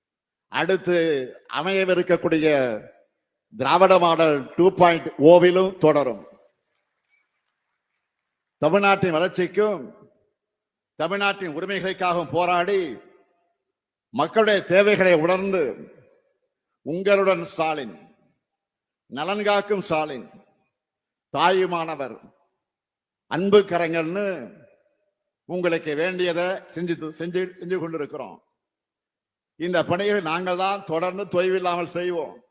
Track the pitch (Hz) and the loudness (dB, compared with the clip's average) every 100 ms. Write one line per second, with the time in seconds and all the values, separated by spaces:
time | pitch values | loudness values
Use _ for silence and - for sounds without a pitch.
0 | _ _ _ _ _ 113 160 190 175 175 | _ _ _ _ _ -4 -2 -2 0 0
1 | 165 143 123 - - 135 170 190 185 180 | 0 -2 -6 -14 -12 -6 -2 -2 0 0
2 | 175 170 170 160 156 147 127 107 - _ | 2 0 0 0 2 2 0 -4 -10 _
3 | _ _ _ _ _ 110 127 170 185 185 | _ _ _ _ _ -6 0 4 6 6
4 | 170 165 160 147 127 - 180 185 175 165 | 4 4 2 2 -4 2 2 6 4 4
5 | 160 - 143 175 180 180 190 185 156 147 | -4 4 8 10 8 4 0 2 2 2
6 | 127 104 - - _ _ _ _ _ _ | 0 -4 -12 -20 _ _ _ _ _ _
7 | _ _ _ _ _ _ _ _ _ _ | _ _ _ _ _ _ _ _ _ _
8 | _ _ _ _ _ - 147 190 202 196 | _ _ _ _ _ -2 0 2 2 2
9 | 185 156 180 185 175 196 214 180 117 - | 2 0 -2 -2 -4 0 0 -2 -8 -18
10 | - _ _ _ _ _ _ _ _ - | -20 _ _ _ _ _ _ _ _ -8
11 | 160 196 202 196 180 151 185 196 185 185 | -6 -2 -2 -4 -6 -8 -6 -6 -6 -4
12 | 180 175 151 160 175 180 180 202 165 107 | -2 -2 -2 -2 0 0 0 0 -2 -8
13 | - _ _ _ _ _ _ _ _ _ | -18 _ _ _ _ _ _ _ _ _
14 | _ 117 160 220 214 202 - 180 202 196 | _ -4 -2 2 2 2 2 4 4 4
15 | 190 170 165 190 196 190 135 85 - - | 4 4 4 0 0 -2 -2 -6 -14 -20
16 | _ _ _ _ _ _ _ _ 131 175 | _ _ _ _ _ _ _ _ -10 -6
17 | 196 202 190 175 165 - 160 151 117 85 | 0 2 2 0 -2 -6 -4 -4 -8 -16
18 | - _ _ _ _ _ _ _ _ _ | -20 _ _ _ _ _ _ _ _ _
19 | _ 127 160 208 208 202 202 202 180 156 | _ -10 -6 -4 0 0 0 -4 -2 -4
20 | 151 131 - - _ _ _ _ _ _ | -4 -8 -16 -20 _ _ _ _ _ _
21 | _ _ _ 139 170 190 185 170 160 151 | _ _ _ 0 2 2 0 -4 -6 -8
22 | 131 110 - _ _ _ _ _ _ _ | -10 -12 -20 _ _ _ _ _ _ _
23 | _ _ - 147 196 208 202 170 170 165 | _ _ -8 -4 4 4 4 -2 -2 -2
24 | 160 190 202 175 113 104 _ _ _ _ | -4 -4 -6 -8 -12 -18 _ _ _ _
25 | _ _ _ _ - 180 175 165 160 147 | _ _ _ _ -10 -4 -2 -2 -4 -4
26 | 175 180 180 170 180 190 - - 175 170 | -4 -2 -2 -2 -2 -4 -10 -10 -6 -6
27 | 156 156 170 175 185 - 175 185 165 160 | -8 -10 -6 -6 -6 -8 -8 -6 -6 -8
28 | 143 147 110 85 _ _ _ _ _ _ | -10 -10 -14 -16 _ _ _ _ _ _
29 | _ _ _ _ _ - 170 175 147 180 | _ _ _ _ _ -10 -4 -2 0 -2
30 | 202 208 160 165 185 180 190 202 175 160 | 0 -2 -2 -6 -4 -4 -2 -4 -6 -4
31 | 180 185 196 175 185 185 180 175 170 170 | -4 -6 -6 -2 -2 -2 -2 -4 -6 -6
32 | 180 175 127 90 _ | -6 -6 -8 -12 _